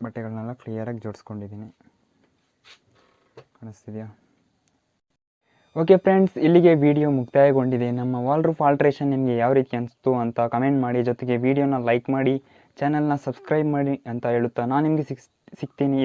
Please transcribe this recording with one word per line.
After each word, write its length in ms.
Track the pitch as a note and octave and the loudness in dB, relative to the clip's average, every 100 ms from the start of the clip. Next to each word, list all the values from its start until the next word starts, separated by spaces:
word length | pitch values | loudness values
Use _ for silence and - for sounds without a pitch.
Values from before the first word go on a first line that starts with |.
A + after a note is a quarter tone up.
ಬಟ್ಟೆಗಳನ್ನೆಲ್ಲ 500 | A#2 A#2 A2 A2 A2 B2 | -12 -10 -10 -10 -10 -12
ಕ್ಲಿಯರಾಗಿ 380 | - A2 A2 A#2 | -12 -10 -8 -10
ಜೋಡಿಸ್ಕೊಂಡಿದ್ದೀನಿ, 640 | G#2+ G#2 - G#2+ G2+ G#2 A2 - _ _ _ _ _ _ _ _ _ - _ _ _ _ _ - - _ | -12 -14 -14 -14 -14 -16 -18 -20 _ _ _ _ _ _ _ _ _ -20 _ _ _ _ _ -20 -20 _
ಕಾಣಿಸ್ತಿದೆಯಾ? 500 | A2+ G#2 - G#2+ A2 G2+ _ _ _ _ _ _ _ _ _ _ _ _ _ _ _ D#3 | -20 -20 -16 -14 -14 -18 _ _ _ _ _ _ _ _ _ _ _ _ _ _ _ -6
ಓಕೆ 140 | E3 F#3 F#3+ | 4 4 6
ಫ್ರೆಂಡ್ಸ್, 300 | F#3+ F#3+ - D#3 | 4 2 2 4
ಇಲ್ಲಿಗೆ 240 | F3 E3+ D#3+ D3 | 6 6 6 4
ವಿಡಿಯೋ 240 | D3 D3 C#3 | 2 2 0
ಮುಕ್ತಾಯಗೊಂಡಿದೆ. 720 | A#2+ C#3 C#3 C3+ B2+ B2+ A#2+ B2 | 0 2 4 4 0 -2 -2 -4
ನಮ್ಮ 240 | B2 B2+ B2 | -4 -4 -2
ವಾಲ್ 160 | D3+ E3 | 0 0
ರೂಫ್ 160 | D#3+ D3 | 0 0
ಆಲ್ಟ್ರೇಷನ್ 400 | C#3+ D3 C#3 C#3+ C3+ | 2 2 0 -2 0
ನಿಮಗೆ 200 | C3 A#2+ | 0 0
ಯಾವ 100 | A#2+ C3+ | 2 2
ರೀತಿ 180 | C3 A#2+ | 0 -4
ಅನಿಸ್ತು 340 | A#2+ - - B2+ | -8 -6 -2 -2
ಅಂತ 240 | A#2 A#2 A#2 A#2+ | -2 -2 -2 0
ಕಾಮೆಂಟ್ 240 | C3+ C#3 B2 | 0 0 0
ಮಾಡಿ, 160 | B2 A#2+ | 0 -2
ಜೊತೆಗೆ 260 | A#2+ B2+ A#2+ B2+ | -2 -2 0 0
ವಿಡಿಯೋನ 340 | C#3 C#3 C3 A#2+ | 0 0 0 0
ಲೈಕ್ 180 | A#2+ A#2+ C3+ | 0 0 -2
ಮಾಡಿ, 200 | B2+ C3+ - _ _ - | 0 -2 -6 _ _ -6
ಚಾನಲ್ನ 360 | C#3+ D3+ D3+ C#3 - | -4 -2 -2 -2 -6
ಸಬ್ಸ್ಕ್ರೈಬ್ 420 | - - D#3 D3+ D3 | -10 -4 -2 0 -2
ಮಾಡಿ 200 | C#3 C#3 - | -2 -4 -8
ಅಂತ 120 | A#2+ A#2+ A#2+ | -8 -2 -2
ಹೇಳುತ್ತಾ 280 | A#2+ - A#2+ | -2 -4 -4
ನಾನು 100 | C3+ D#3 | -2 0
ನಿಮಗೆ 160 | D#3 D3 | -2 -4
ಸಿಕ್-, 200 | C3 _ _ _ - | -10 _ _ _ -14
ಸಿಗ್ತೀನಿ 380 | C#3 - C#3 C3+ | -14 -4 -2 0